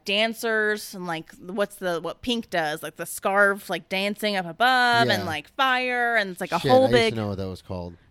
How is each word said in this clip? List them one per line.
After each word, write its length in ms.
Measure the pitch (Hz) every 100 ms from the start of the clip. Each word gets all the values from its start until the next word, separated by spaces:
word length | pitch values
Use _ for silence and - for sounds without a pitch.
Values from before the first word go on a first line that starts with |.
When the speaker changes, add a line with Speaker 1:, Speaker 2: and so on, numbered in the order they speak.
Speaker 1:
dancers 920 | - 202 226 220 233 220 214 208 -
and, 120 | 196 180
like, 260 | 160 - -
what's 400 | 175 202 202 -
the, 240 | 180 170
what 180 | 160 -
Pink 300 | 247 233 -
does, 320 | 175 151 156
like, 140 | 151 -
the 100 | 170
scarf, 640 | - 208 196 202 202 -
like, 180 | 185 -
dancing 480 | 190 202 208 214 196
up 80 |
above 640 | 175 160 247 254 240 240 233
Speaker 2:
Yeah. 60 |
Speaker 1:
and, 100 | 196
like, 240 | 180 151 -
fire, 640 | - 269 254 254 247 240 233
and 120 | 196
it's, 120 | 175
like, 100 | 185
a 60 | 165
Speaker 2:
Shit, 120 | 147
Speaker 1:
whole 120 | 262
Speaker 2:
I 80 | 262
used 20 |
to 60 | 123
Speaker 1:
big 160 | 226 113
Speaker 2:
know 120 | 104
what 100 | 95
that 100 | 95
was 140 | 90
called. 320 | - 90 87 85 _